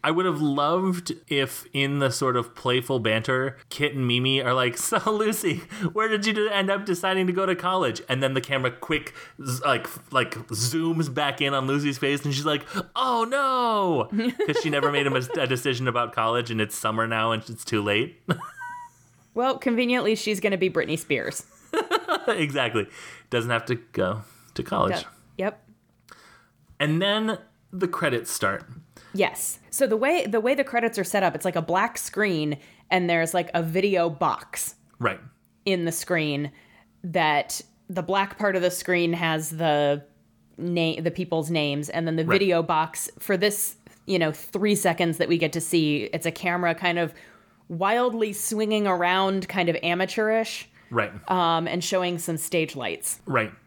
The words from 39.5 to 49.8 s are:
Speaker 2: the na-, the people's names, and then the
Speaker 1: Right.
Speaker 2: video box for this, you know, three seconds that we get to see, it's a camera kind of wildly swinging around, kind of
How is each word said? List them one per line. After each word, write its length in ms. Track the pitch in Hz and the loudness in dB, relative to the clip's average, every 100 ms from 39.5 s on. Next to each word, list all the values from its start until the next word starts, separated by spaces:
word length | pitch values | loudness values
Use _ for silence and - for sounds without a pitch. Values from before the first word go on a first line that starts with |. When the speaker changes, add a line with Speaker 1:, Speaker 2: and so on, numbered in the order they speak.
Speaker 2:
the 520 | 160 165 147 143 143 143 _ _ _ _ - | -2 2 4 2 0 -4 _ _ _ _ -8
na-, 420 | 175 170 165 - | -4 0 0 0
the 80 | 160 | -4
people's 380 | - 175 160 151 | -4 -2 -2 0
names, 380 | 165 147 143 147 | 0 0 -2 -4
and 160 | - 165 | -2 0
then 120 | 160 | 0
the 80 | 160 | 2
Speaker 1:
Right. 120 | 196 | 4
Speaker 2:
video 220 | 196 170 | 4 2
box 480 | 165 160 160 - - - | 2 0 0 -4 -10 -10
for 200 | - 190 | -2 2
this, 400 | 202 202 - - - - - | 2 0 -6 -8 -20 -18 -2
you 120 | 185 | 2
know, 140 | 160 | 2
three 420 | 151 - 190 208 208 | -2 -8 0 2 4
seconds 420 | 185 165 170 160 | 2 2 0 2
that 100 | 165 | 2
we 80 | 165 | 2
get 160 | 160 | 2
to 80 | 165 | -2
see, 480 | - 170 151 147 107 | 0 2 2 0 -2
it's 120 | 160 170 | -2 -4
a 60 | |
camera 440 | 165 185 175 175 165 | -2 -2 0 0 2
kind 240 | 180 170 | 0 0
of 140 | 165 - - - _ _ _ | -2 -4 -20 -20 _ _ _
wildly 640 | 165 196 240 247 226 214 | -2 0 2 2 0 -2
swinging 520 | 196 - 214 214 214 202 | -2 -4 -2 0 2 2
around, 640 | 180 175 185 190 190 185 | 2 2 4 2 0 -2
kind 220 | 190 170 | 0 0
of 80 | 165 | 0